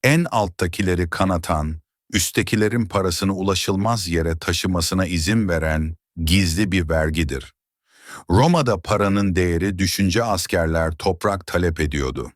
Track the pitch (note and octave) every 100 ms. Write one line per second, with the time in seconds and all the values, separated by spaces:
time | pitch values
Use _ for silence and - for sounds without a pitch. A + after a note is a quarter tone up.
0 | B2+ D#3 F3 A2+ G2+ - F#2 - F#2+ F2
1 | F2 - F#2 F2+ - D#2+ D2+ D#2 _ _
2 | _ G2+ - - F#2+ G#2+ G#2+ A#2+ G#2+ G2+
3 | F#2 F2 G2 G2 G2 F#2+ - G2 G#2 A#2
4 | F2 E2 E2 E2 - F2 F#2+ F2 D#2+ F#2
5 | F#2 F2+ D#2+ A2+ G2+ E2+ D#2 D#2 D#2 D#2+
6 | _ - D#2+ F#2 F2+ E2 G#2 F#2 D#2+ D#2+
7 | D#2 D#2 D2+ C2+ - _ _ _ _ _
8 | - - - F2+ D3+ F3 C3 G2 - G#2
9 | G2+ G2+ G2+ F2+ F2+ E2+ F#2+ F2+ F#2 -
10 | G2 G#2+ A#2 F#2+ - F#2 E2 D#2+ E2 D#2+
11 | G2 F2 G#2 G2 - F2 F2+ D#2 D2+ C#2
12 | C2 C2 A#1